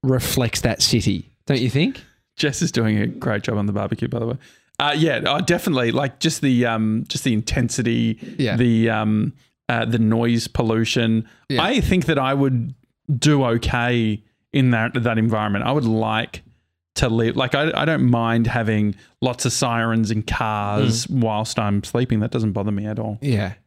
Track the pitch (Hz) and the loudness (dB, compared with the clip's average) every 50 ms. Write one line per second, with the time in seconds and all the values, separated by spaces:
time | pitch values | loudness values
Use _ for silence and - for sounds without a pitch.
0 | - 131 131 123 - - - 139 123 110 - - - 120 104 - - - - 117 | 2 2 0 0 0 0 0 0 0 0 -2 -2 -2 -2 0 0 0 2 2 2
1 | 95 - 98 85 - _ _ _ _ - 139 123 120 123 117 139 170 269 269 - | 2 0 -2 -2 -6 _ _ _ _ -2 0 0 0 0 2 2 0 0 -2 -6
2 | - _ _ _ _ _ _ - - 143 139 - - - - 123 113 110 107 104 | -18 _ _ _ _ _ _ -2 -2 -2 0 -2 -4 -2 0 0 0 2 2 2
3 | 101 117 - - - - 107 101 - - 110 104 101 104 98 104 104 104 113 - | 0 -2 -4 -4 -4 -4 -4 -2 -2 -2 -2 -2 -2 -2 -2 -2 -4 -4 -4 -4
4 | 117 117 - 117 117 117 127 143 - - _ _ _ _ _ - 139 147 147 151 | -4 -4 -4 -4 -4 -4 -6 -8 -12 -20 _ _ _ _ _ -2 -2 0 2 2
5 | 160 160 135 120 156 90 139 151 190 - 170 175 - 196 151 127 123 117 117 131 | 2 2 0 0 0 0 -2 0 2 0 0 0 0 0 0 2 2 2 0 0
6 | 143 131 - _ - 160 151 - - 135 127 120 120 117 113 113 110 107 107 117 | -2 -2 -6 _ -2 -2 -2 0 0 2 2 2 2 0 0 0 0 0 0 -2
7 | 139 - - - - 135 113 107 107 - - 143 123 117 - - 113 113 117 117 | -4 -4 -8 -4 -2 0 0 0 0 -2 0 0 0 0 -2 -2 -2 0 0 2
8 | 117 113 110 - - - - - 135 110 101 117 127 120 113 113 113 113 113 107 | 0 0 -2 -4 -10 -12 -6 -4 -2 0 2 2 4 4 4 4 2 2 0 0
9 | 107 107 107 107 107 - - _ _ _ _ _ _ - 123 113 117 117 117 117 | 0 0 2 2 0 -2 -4 _ _ _ _ _ _ -4 -2 -2 -2 0 2 2
10 | 113 107 113 113 117 120 117 113 - - _ - 120 113 113 113 113 - - 127 | 2 2 2 2 2 2 0 0 -2 -4 _ -2 0 0 0 0 0 0 0 0
11 | 117 113 113 113 113 - - _ _ _ 127 123 160 202 277 247 - - 185 185 | 0 2 0 0 -2 -6 -18 _ _ _ -2 0 0 2 0 0 2 2 2 2
12 | - - 160 139 127 131 139 139 139 139 131 120 113 123 127 _ _ _ _ _ | 2 2 0 0 2 0 2 2 2 2 2 0 -2 -4 -10 _ _ _ _ _
13 | _ - 147 117 - 151 147 139 131 120 117 120 - - - 120 120 120 123 120 | _ -4 -4 0 2 4 4 4 4 2 0 0 0 0 0 0 0 2 2 2
14 | 113 110 104 101 _ _ _ _ _ _ - 139 131 127 120 110 110 120 - 123 | 2 0 -2 -4 _ _ _ _ _ _ 0 2 4 4 4 2 0 0 -2 -2
15 | 113 123 113 110 110 113 110 107 107 104 101 101 117 120 135 151 127 113 110 110 | 0 0 2 2 2 2 2 0 0 0 -2 -2 0 0 0 0 2 2 0 0
16 | 110 107 110 110 - - - - - - _ _ _ _ _ _ _ _ _ - | 0 0 -2 -2 -4 -6 -10 -20 -20 -20 _ _ _ _ _ _ _ _ _ -2
17 | - 123 113 113 113 117 123 - 131 123 - 139 151 160 - - 147 156 160 135 | 0 2 2 2 0 0 0 0 0 0 0 0 0 0 0 0 0 0 2 2
18 | 131 123 120 117 117 117 113 117 117 110 - 127 113 107 110 107 107 104 98 - | 4 4 4 2 2 2 2 2 2 2 0 0 0 0 2 2 0 0 -2 -6
19 | - _ _ _ 123 127 120 - - 123 - - 143 120 117 117 113 113 113 113 | -14 _ _ _ -4 -4 -2 -2 -4 -2 0 0 0 0 2 0 0 2 2 0
20 | 110 104 113 110 107 - - - 117 110 107 104 101 101 104 104 107 107 113 113 | 0 0 0 -2 -2 -4 -4 -2 -2 -2 -2 -2 -2 -2 0 2 2 2 0 -2
21 | 120 - - 131 117 110 107 104 110 - - - 107 104 101 101 - - - 120 | -4 -2 0 0 0 0 0 -2 -4 -2 -2 -2 0 0 0 -2 -2 -2 -2 -2
22 | 127 - 123 107 107 113 - 123 110 107 95 107 98 107 104 98 104 104 107 113 | 0 0 0 0 0 -2 -2 -2 -2 -2 -2 -2 -4 -2 -4 -4 -4 -6 -6 -6
23 | 110 107 104 107 139 143 120 101 98 92 98 _ _ | -6 -8 -8 -6 -4 -2 -2 -2 -2 -4 -8 _ _